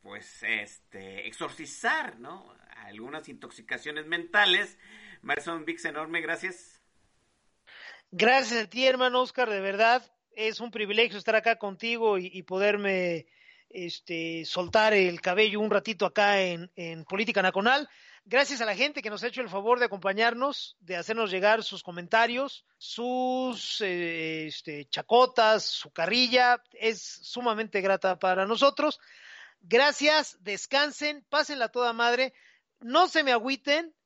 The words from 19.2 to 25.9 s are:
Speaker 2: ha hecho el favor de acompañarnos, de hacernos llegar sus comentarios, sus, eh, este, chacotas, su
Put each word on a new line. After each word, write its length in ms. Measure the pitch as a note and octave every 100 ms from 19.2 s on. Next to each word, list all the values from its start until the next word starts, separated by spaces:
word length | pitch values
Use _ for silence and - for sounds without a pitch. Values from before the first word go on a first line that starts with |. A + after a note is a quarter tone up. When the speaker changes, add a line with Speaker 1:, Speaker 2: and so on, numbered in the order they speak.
Speaker 2:
ha 60 | A3+
hecho 120 | B3
el 80 | A#3
favor 300 | F#3+ G3+ B3
de 60 |
acompañarnos, 920 | A#3+ G3 F#3+ G3 A#3 A#3 C4+ C#4 - _
de 160 | E3+ F3
hacernos 340 | E3+ A3 A3
llegar 320 | F#3 G3+ A3
sus 220 | G#3+ F#3+
comentarios, 840 | - F3 F3 A3+ A#3 A#3+ C4+ - _ _
sus, 1040 | - - A#3+ B3+ B3+ B3+ B3+ A3 - -
eh, 680 | G3+ F3+ E3+ E3 D#3+ D#3+ D#3
este, 380 | - - D3 C#3+
chacotas, 760 | - - A#3 B3 B3+ A3 A3
su 300 | - - -